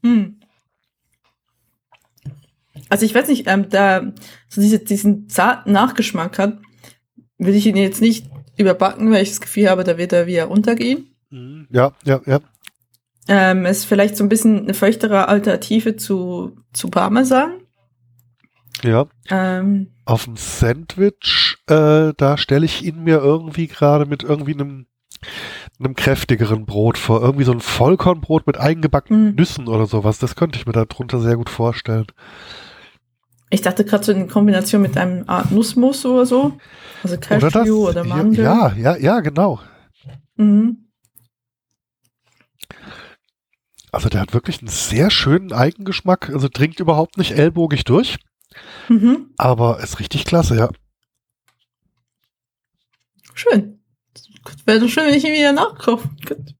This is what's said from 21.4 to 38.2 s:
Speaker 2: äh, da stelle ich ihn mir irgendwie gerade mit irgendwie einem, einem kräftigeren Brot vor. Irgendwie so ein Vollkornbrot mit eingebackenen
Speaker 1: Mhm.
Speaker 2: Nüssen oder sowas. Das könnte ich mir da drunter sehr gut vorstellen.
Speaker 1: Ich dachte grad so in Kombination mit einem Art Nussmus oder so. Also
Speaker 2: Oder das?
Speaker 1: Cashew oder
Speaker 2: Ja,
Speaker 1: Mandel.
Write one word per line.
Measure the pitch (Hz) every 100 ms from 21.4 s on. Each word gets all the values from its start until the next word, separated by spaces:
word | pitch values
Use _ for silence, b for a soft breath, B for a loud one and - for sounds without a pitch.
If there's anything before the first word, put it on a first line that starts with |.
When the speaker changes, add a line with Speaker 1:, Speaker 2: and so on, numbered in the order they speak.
| - - -
Speaker 2:
äh, | 156 151 151 156 147
da | 139 147
stelle | - 139 160
ich | -
ihn | - 160
mir | 165 160
irgendwie | 139 156 160 156 160
gerade | - 143 147 143
mit | 143
irgendwie | - 151 143 147
einem, | 143 135 127 _ _ - B B B B B _
einem | 131 131
kräftigeren | - 135 - 120 107 110 107
Brot | 104 113 -
vor. | - 110
Irgendwie | 123 139 127
so |
ein | 120
Vollkornbrot | - - 127 185 - 170 - 156 -
mit | -
eingebackenen | 143 165 156 143 - 220 214
Speaker 1:
Mhm. | 202
Speaker 2:
Nüssen | 175 - 120
oder | 113 107
sowas. | 110 104 110
Das | 123 -
könnte | 165 123
ich | -
mir |
da | 113 113
drunter | - 123 127
sehr | 117 117
gut | 117
vorstellen. | - 117 117 - 110 107 _ B B B B B B B B _ _ _ _ _
Speaker 1:
Ich | 196
dachte | 180 185 208
grad | 208 208
so |
in | 135 90
Kombination | - 104 107 104 214
mit | 196 -
einem | 180 180 -
Art | 180 185
Nussmus | 196 226 - 254 269 254
oder | 254 247
so. | 247 285 277 B B B B
Also | 180 175
Speaker 2:
Oder | - 135
das? | 143
Speaker 1:
Cashew | 208 220 214 196
oder | 170 170
Speaker 2:
Ja, |
Speaker 1:
Mandel. | 151